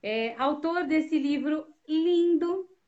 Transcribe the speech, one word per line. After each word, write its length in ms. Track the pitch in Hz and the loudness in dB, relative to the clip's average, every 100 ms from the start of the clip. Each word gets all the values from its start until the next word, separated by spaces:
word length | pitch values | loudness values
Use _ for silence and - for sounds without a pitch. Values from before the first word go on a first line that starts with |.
é, 320 | 208 220 226 233 | -4 -2 -4 -2
autor 500 | 269 302 320 349 294 | -2 0 -2 -2 0
desse 320 | 311 - 311 | 0 2 0
livro 480 | 277 285 277 311 - _ - | 0 0 0 -4 -6 _ -4
lindo 800 | 311 330 349 339 330 339 381 370 _ | 0 2 2 4 2 2 -4 -6 _